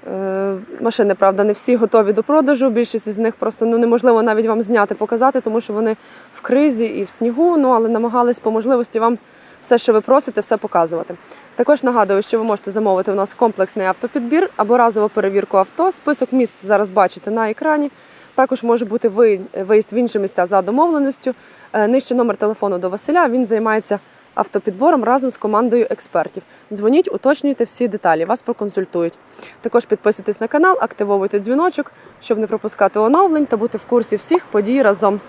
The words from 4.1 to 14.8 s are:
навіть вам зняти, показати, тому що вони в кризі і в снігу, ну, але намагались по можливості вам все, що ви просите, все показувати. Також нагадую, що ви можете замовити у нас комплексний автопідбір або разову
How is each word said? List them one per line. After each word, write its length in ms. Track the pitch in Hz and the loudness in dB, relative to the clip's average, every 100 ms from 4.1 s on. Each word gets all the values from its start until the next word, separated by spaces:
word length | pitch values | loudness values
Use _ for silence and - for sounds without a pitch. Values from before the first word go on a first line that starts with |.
| 226 | 2
навіть 240 | 226 214 220 | 2 0 0
вам 160 | 220 | -2
зняти, 320 | 202 233 202 | 0 2 2
показати, 460 | 208 208 233 262 262 | -2 -4 0 2 0
тому 200 | 233 220 | -2 -4
що 120 | - | -4
вони 240 | 208 226 220 - - - | -4 -2 -4 -10 -20 -20
в 60 | - | -18
кризі 440 | - 254 294 233 | 0 2 2 0
і 200 | 226 - | -4 -4
в 60 | 196 | -8
снігу, 460 | - 233 240 349 339 | -4 -4 2 2 2
ну, 120 | 262 | 2
але 200 | 240 233 | 2 2
намагались 500 | 226 233 247 240 247 | 0 -2 0 0 0
по 120 | 220 | -2
можливості 480 | 220 220 254 240 226 | -2 0 0 0 -2
вам 200 | 226 233 _ - - - | 0 -2 _ -20 -20 -20
все, 140 | - 240 | 0 0
що 140 | - | 4
ви 80 | 214 | 2
просите, 400 | 208 269 285 220 | 4 2 2 -8
все 160 | 202 214 | -4 -4
показувати. 580 | 208 180 165 165 170 175 - - - - | -2 0 0 -4 -8 -14 -18 -20 -18 -4
Також 260 | 247 294 | 2 2
нагадую, 400 | 262 240 196 196 | 2 2 2 0
що 160 | 214 233 | 0 -2
ви 60 | |
можете 260 | 226 202 - | 0 -4 -4
замовити 420 | 202 214 185 190 | -2 0 0 0
у 20 | |
нас 200 | 196 196 | -2 -4
комплексний 520 | - 233 208 185 - 190 | 0 -2 0 -4 -2 -2
автопідбір 640 | 190 240 294 240 311 370 - | -2 -4 -6 -2 0 0 -2
або 200 | 208 | 2
разову 320 | 247 | 4